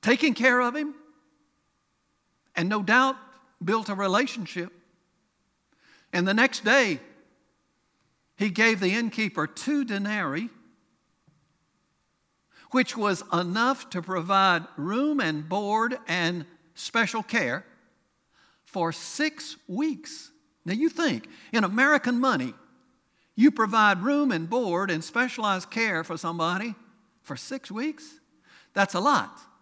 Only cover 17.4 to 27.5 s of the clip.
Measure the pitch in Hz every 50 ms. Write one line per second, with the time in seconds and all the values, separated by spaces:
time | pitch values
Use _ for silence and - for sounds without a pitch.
17.4 | 180 123 120 156 - - _ _ _ _ _ _ _ _ _ _ _ _ _ _
18.4 | _ _ _ _ _ _ - 196 170 165 160 - - - - - 294 311 302 -
19.4 | - - - - _ - 180 214 294 320 277 - - - - - - - _ _
20.4 | _ _ _ _ _ 170 185 220 294 330 - - 339 302 160 113 107 - - -
21.4 | - - - 233 208 180 196 226 262 277 302 277 - 240 247 240 254 269 233 143
22.4 | 127 127 107 - - _ _ _ _ _ _ _ _ _ _ _ _ _ _ -
23.4 | 220 294 302 - 220 208 196 226 214 208 196 185 180 247 285 294 294 269 220 165
24.4 | 165 165 208 247 247 202 170 175 196 190 175 156 160 - - 233 247 254 - -
25.4 | 220 208 196 185 - - - 226 226 220 190 160 160 - 175 160 - 170 170 170
26.4 | 160 165 180 190 208 240 208 - - - _ _ _ _ _ _ _ - 143 123
27.4 | - -